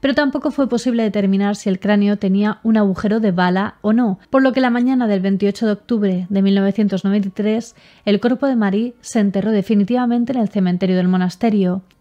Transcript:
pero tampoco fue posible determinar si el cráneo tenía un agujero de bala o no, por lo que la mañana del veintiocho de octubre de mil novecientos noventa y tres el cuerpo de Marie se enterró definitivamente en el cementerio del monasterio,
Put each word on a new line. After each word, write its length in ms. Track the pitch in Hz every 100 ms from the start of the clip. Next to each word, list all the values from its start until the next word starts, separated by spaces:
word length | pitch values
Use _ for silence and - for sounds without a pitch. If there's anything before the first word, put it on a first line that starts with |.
pero 120 | 277 285
tampoco 360 | 285 285 302
fue 160 | - 262
posible 360 | 240 254 233
determinar 520 | 220 202 196 196 202 202
si 140 | -
el 100 | 185
cráneo 380 | 196 208 202 208
tenía 420 | 196 190 208 208
un 120 | 226 220
agujero 460 | 208 185 214 220
de 100 | 214
bala 440 | 175 180 185 208 -
o 120 | 208
no, 260 | 220 240 190 _
por 140 | 269
lo 80 | 262
que 100 | 254
la 80 | 254
mañana 380 | 240 247 262 233
del 140 | 196
veintiocho 440 | 196 196 202 202 226
de 60 |
octubre 560 | 208 - 233 202 180 180
de 120 | 196
mil 140 | 196 196
novecientos 500 | 196 196 208 190 196
noventa 240 | 202 196
y 20 |
tres 440 | - 214 220 226 - - -
el 160 | - 202
cuerpo 280 | 240 254 277
de 100 | 247
Marie 380 | 202 196 240 240
se 220 | - 240
enterró 300 | 202 196 196
definitivamente 840 | 214 190 214 196 247 247 240 240
en 60 | 254
el 100 | 208
cementerio 480 | 208 185 180 190 185
del 100 | 185
monasterio, 760 | 185 180 - 233 214 185 185 - _